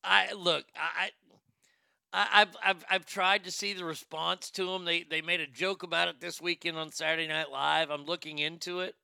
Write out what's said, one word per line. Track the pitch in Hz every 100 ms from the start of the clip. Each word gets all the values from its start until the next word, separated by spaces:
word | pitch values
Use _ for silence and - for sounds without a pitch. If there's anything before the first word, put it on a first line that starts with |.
I, | 185 196 185
look, | 196 175 156 135 -
I, | 160 165 190 - _ - _ _ _ _ _ _ _
I, | - 196 208
I've, | 208 - 190
I've, | 185 -
I've | 190 165
tried | 196 185 202
to | 185
see | 180 202
the | 196 175
response | 151 - 156 165 185 -
to | - 185
'em. | 185 175
They, | 170
they | 165 160
made | 160 175
a | 151
joke | 123 180 196
about | 180 165 175
it | 156
this | - -
weekend | 170 170 175 160
on | 156
Saturday | - 156 160 160
Night | 156 151
Live. | 135 147 156 160
I'm | 147 143
looking | 175 160 151
into | 151 165 180 180
it. | 180 -